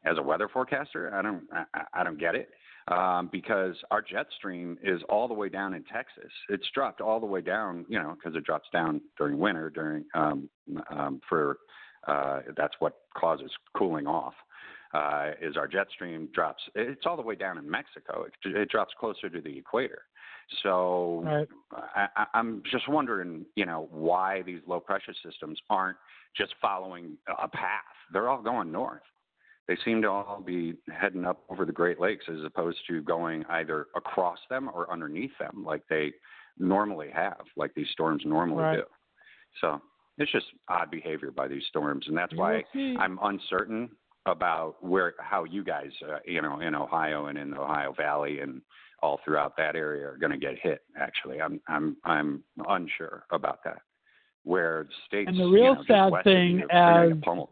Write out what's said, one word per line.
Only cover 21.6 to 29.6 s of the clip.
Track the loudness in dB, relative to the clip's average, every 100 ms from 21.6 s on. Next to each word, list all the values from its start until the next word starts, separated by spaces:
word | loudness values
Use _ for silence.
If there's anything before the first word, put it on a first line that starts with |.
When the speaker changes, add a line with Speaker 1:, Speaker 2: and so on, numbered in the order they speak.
| _
Speaker 1:
I, | -12 -6 -2 0 0
I, | 0
I'm | 2 0 -4
just | -4 -4 0
wondering, | 0 0 -2 -4 -8 -8
you | -4 -2
know, | -2 -6
why | -2 2 4 2 -2
these | -6 -12 -6
low | -6
pressure | -2 -4 -4 -14
systems | -14 -12 -12 -12 _
aren't | 0 0 -4 -18 -20 -16
just | -4 -4 0
following | -2 -2 -6 -12 -14 -14 -8
a | -4 -4
path. | -4 -4 -4 -8 -20 -4
They're | 0 0
all | 0
going | 0 -2 -2
north. | -4 -4 -8 _ _ _ _ _ _